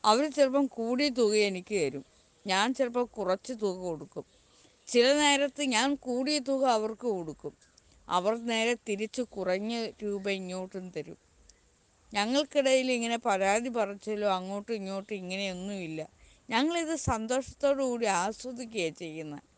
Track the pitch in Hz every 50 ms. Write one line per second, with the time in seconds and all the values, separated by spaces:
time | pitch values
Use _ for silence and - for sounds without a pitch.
0 | - 214 220 247 294 311 269 294 277 262 254 277 285 262 - - 226 226 247 247
1 | 285 294 240 254 233 208 214 214 208 202 190 180 180 - 208 196 156 135 127 139
2 | - _ _ _ _ _ _ _ _ 196 185 190 208 240 262 - 269 240 233 247
3 | 247 233 - 220 196 180 185 196 - - 254 220 214 196 180 185 180 180 165 147
4 | 143 - - 160 - _ _ _ _ _ _ _ - - _ _ _ - - 240
5 | 240 262 285 294 294 285 285 277 285 277 - - 294 269 240 214 247 277 285 262
6 | - 254 240 247 262 285 302 294 247 269 269 262 269 254 233 220 214 220 220 -
7 | 247 240 202 180 170 156 147 - - 147 - _ - _ _ - _ _ _ _
8 | _ - - 180 180 208 226 233 233 240 226 226 226 233 240 226 _ - 208 196
9 | 220 220 - - 247 - - 202 185 185 180 190 208 220 233 233 226 190 - _
10 | 214 208 202 196 190 202 196 190 185 180 180 185 185 185 - - 185 180 175 160
11 | 147 - - _ _ _ _ _ _ - _ _ _ _ _ _ _ _ _ _
12 | _ _ - 208 208 220 254 277 302 - - 294 269 269 262 262 254 254 254 240
13 | 233 233 233 233 - 240 196 190 190 196 202 226 240 254 226 233 208 196 202 202
14 | - 214 214 208 208 208 190 185 185 190 196 202 202 - 233 208 196 190 196 196
15 | 196 - 214 196 180 180 185 196 202 190 185 180 185 202 208 196 180 160 160 156
16 | 151 - _ _ - - - _ _ - 220 226 277 320 339 339 330 311 330 294
17 | - - 240 220 220 226 254 262 269 - - _ - 277 277 269 269 254 240 233
18 | 233 208 185 170 180 208 220 - - 254 247 240 254 226 226 208 175 160 156 -
19 | 170 160 156 160 156 151 147 143 _ _ _